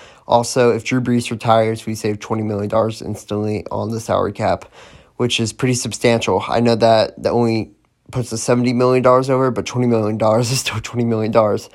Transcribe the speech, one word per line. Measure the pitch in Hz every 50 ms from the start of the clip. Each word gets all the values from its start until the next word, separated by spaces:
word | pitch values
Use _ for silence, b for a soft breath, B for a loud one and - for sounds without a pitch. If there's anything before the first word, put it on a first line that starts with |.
| B B B B B
Also, | - - 120 120 - - 131 123 117
if | 107 113 113
Drew | - 131 127
Brees | 120 120 120 120 117 -
retires, | 120 110 - 120 113 113 113 110 113 110 -
we | 113 110
save | 110 - 107 104 104
twenty | - - 113 110 107
million | 107 107 101 104 104
dollars | 110 110 110 113 110 -
instantly | - 90 104 - - - 104 104 107 107 107 101 - -
on | - 104 104 107
the | 113 110
salary | - - 95 95 92 95
cap, | - - 110 92 90 - - - B B B B B B B B B
which | - 120 117 - -
is | 117 107
pretty | - - - 127 127
substantial. | 120 - 117 98 - - 120 117 113 - - 92 101 -
I | - - 113
know | 120 120 117
that | 107 113 113 113 110 104 - - -
that | - 120
only | 104 120 120 117 113 110 104 - _ _ _ _ _ _ _ -
puts | - 127 117 -
us | 113 113
seventy | - - 123 123 123 123
million | 120 120 127 123 127 127
dollars | 123 127 127 127 131 135
over, | 131 127 131 131
but | 117 104 -
twenty | - - 123 127 120
million | 117 113 107 104 107 107
dollars | 110 110 110 113 - 110
is | 135 127
still | - - 104 110
twenty | - - - 123 117
million | 117 113 110 110 107
dollars. | 113 117 110 104 101 - - - B